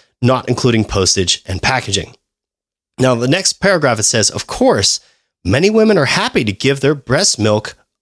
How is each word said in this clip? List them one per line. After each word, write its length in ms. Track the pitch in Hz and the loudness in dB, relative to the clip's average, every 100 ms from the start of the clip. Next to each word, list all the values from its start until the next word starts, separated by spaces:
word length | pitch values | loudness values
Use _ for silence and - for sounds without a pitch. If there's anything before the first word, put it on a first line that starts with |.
| _ _ | _ _
not 280 | 123 127 - | 0 0 -2
including 360 | 120 127 113 | 0 2 2
postage 560 | 107 101 92 98 87 - - | 0 0 0 0 -2 -4 -6
and 160 | 92 | -6
packaging. 540 | - 131 - 98 - _ _ _ _ _ _ _ _ - | -2 -2 -4 -8 -8 _ _ _ _ _ _ _ _ 0
Now, 160 | 127 | 0
the 140 | 120 127 | 2 0
next 260 | 175 180 | 0 -2
paragraph, 440 | - 196 180 139 110 | -2 0 2 0 0
it 60 | |
says, 260 | 104 113 101 | 0 0 -2
"Of 160 | 85 - | -4 -10
course, 540 | - 254 135 95 - _ _ _ _ | 0 2 2 0 -4 _ _ _ _
many 260 | 90 120 196 | -2 0 2
women 280 | 220 220 196 | 4 4 2
are 60 | |
happy 400 | 127 - 233 202 | 2 0 -2 -2
to 80 | 113 | -2
give 280 | 98 131 139 | -2 -2 0
their 140 | 135 | 0
breast 440 | 147 - 143 - - | -2 -2 0 0 0
milk 380 | 107 107 - - _ _ | 0 0 -2 -18 _ _